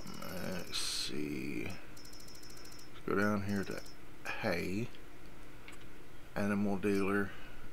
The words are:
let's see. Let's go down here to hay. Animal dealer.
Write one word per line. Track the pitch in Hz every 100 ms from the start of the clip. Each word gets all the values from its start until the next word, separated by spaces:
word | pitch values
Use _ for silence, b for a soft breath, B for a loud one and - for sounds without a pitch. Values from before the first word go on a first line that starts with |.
| - - - -
let's | 50 50 - -
see. | - - - 76 73 69 67 60 -
Let's | - - - - - - - - - - - - - -
go |
down | 90 104 104
here | 98 101
to | 90 - - - - - - -
hay. | 113 85 82 98 120 - - - - - - - - - - - - - -
Animal | - 101 101 101 98
dealer. | 101 98 95 101 98 B B B B